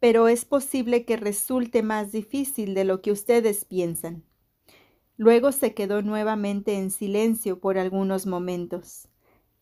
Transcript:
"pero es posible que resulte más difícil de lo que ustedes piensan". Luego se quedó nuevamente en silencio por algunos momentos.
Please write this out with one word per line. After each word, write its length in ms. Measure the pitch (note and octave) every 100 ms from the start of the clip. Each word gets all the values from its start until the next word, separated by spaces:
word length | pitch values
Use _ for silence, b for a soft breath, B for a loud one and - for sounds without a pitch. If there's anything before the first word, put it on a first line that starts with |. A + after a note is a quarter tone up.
"pero 280 | A#3+ A3+ A3+
es 160 | A#3
posible 600 | - C#4+ C#4 C4+ A#3 A#3+
que 120 | A#3 A3+
resulte 640 | G#3+ G3+ - B3+ A#3 A#3
más 280 | G#3+ G#3+ G3+
difícil 640 | G#3+ G#3+ C#4 C4+ - G3+
de 100 | G3
lo 160 | F#3+ F#3
que 100 | G#3
ustedes 520 | G3+ - A#3 A3 G#3
piensan". 600 | - F#3 E3+ E3 E3 E3+ - _ _ _ b b b b b -
Luego 360 | A3 A#3 C4+
se 200 | C4+ A#3
quedó 300 | A3 G3 G#3
nuevamente 720 | G#3 G#3+ G#3+ G#3+ G3+ G3+ G3+
en 160 | G3+ F#3+
silencio 720 | - G#3 G3+ A3+ A3+ G3+ F#3
por 180 | G3 F#3+
algunos 480 | F#3 G3 G3 F#3+ F#3+
momentos. 840 | F3+ F3+ F3+ F3 F3 - - - _ _ _ _ _